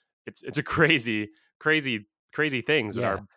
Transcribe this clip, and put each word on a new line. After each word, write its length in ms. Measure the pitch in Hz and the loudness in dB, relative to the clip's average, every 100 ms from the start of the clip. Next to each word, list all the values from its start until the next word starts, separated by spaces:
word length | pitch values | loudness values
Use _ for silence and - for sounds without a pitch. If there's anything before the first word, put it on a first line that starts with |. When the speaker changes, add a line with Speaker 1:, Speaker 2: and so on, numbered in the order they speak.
| _ _ - | _ _ -20
Speaker 1:
it's, 160 | - | -16
it's 160 | - 127 | -8 -6
a 40 | |
crazy, 680 | - - 151 151 117 107 107 - _ _ | -4 4 4 4 2 -2 -4 -10 _ _
crazy, 480 | 156 156 135 110 104 _ _ | 0 0 0 -6 -8 _ _
crazy 280 | - 151 131 | -4 -2 -2
things 340 | 113 156 107 101 | 0 0 0 -2
that 80 | |
Speaker 2:
Yeah. 20 | 98 | -2
Speaker 1:
our 180 | 98 101 | -4 -8